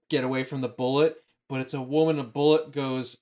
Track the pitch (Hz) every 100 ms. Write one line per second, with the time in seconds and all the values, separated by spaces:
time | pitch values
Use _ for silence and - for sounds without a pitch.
0 | - 147 127 131 131 139 123 - 127 139
1 | 160 160 _ _ - 135 127 143 127 151
2 | 160 151 120 139 147 156 156 139 135 131
3 | 123 -